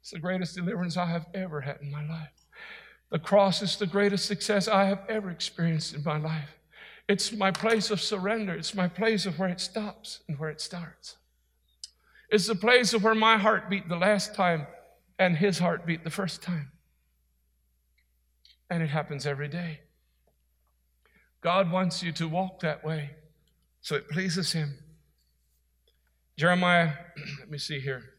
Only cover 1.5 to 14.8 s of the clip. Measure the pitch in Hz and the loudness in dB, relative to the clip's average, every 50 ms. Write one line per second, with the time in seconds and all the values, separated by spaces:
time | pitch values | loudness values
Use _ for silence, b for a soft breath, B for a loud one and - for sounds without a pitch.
1.5 | 151 147 135 143 139 - 143 143 139 147 151 151 160 165 156 147 _ _ _ _ | -6 -6 -6 -6 -8 -8 -10 -10 -8 -8 -6 -6 -6 -8 -10 -12 _ _ _ _
2.5 | B B B B B B B B B B B _ - 165 - - 190 208 202 196 | B B B B B B B B B B B _ -6 -4 -2 4 6 6 6 6
3.5 | 180 - 208 185 - - 214 185 151 202 202 202 196 196 - - 208 - - - | 4 2 0 -2 -2 -2 -2 0 2 2 2 4 2 0 0 -2 -4 -4 0 0
4.5 | 208 202 190 214 220 196 196 196 196 196 196 - 220 214 208 185 170 - - - | 2 2 2 4 4 4 4 4 2 0 -2 -4 -4 -4 -4 -4 -6 -6 -8 -8
5.5 | - - 170 165 160 156 151 - - 151 147 151 151 156 151 156 160 156 147 143 | -4 -2 0 2 2 0 -2 -4 -6 -4 -2 -2 -2 0 0 -2 -2 -4 -4 -8
6.5 | - _ _ B B B B B B B B - 202 196 - - - 208 196 190 | -14 _ _ B B B B B B B B 0 0 2 2 -4 -2 0 0 0
7.5 | 185 - - 220 233 220 190 - 214 185 - - 214 196 180 196 220 226 214 190 | 0 2 2 2 2 2 2 0 -2 -2 -2 -2 -2 -2 0 0 0 0 -2 -4
8.5 | 170 165 160 - - 202 180 180 - - 214 226 226 208 170 202 160 143 190 185 | -4 -4 -6 -6 -2 0 0 0 0 2 2 2 4 2 0 -2 -2 0 0 -2
9.5 | 180 180 - - - 226 208 208 - - - - - - _ - 160 135 156 156 | 0 -2 -6 -6 -4 -6 -6 -6 -8 -12 -14 -14 -16 -16 _ -8 -8 -6 -6 -8
10.5 | 151 156 - - - 175 170 151 - _ _ - - _ _ _ _ _ _ _ | -6 -8 -10 -10 -10 -10 -12 -12 -14 _ _ -20 -20 _ _ _ _ _ _ _
11.5 | _ _ _ _ _ _ - b b b b b b b b b - 214 180 - | _ _ _ _ _ _ -20 b b b b b b b b b 2 2 2 2
12.5 | 226 175 - 226 247 247 247 185 - 226 190 220 220 220 220 220 226 220 196 220 | -2 0 4 6 6 6 6 4 2 2 4 4 4 6 6 6 6 6 6 4
13.5 | 220 185 - - 196 196 - 165 175 170 175 196 214 202 190 - - - 196 180 | 2 2 0 -2 -4 -4 -2 -4 -2 2 4 4 4 4 2 -4 -2 2 2 2
14.5 | 170 156 147 - - - | 2 2 -2 -6 -12 -20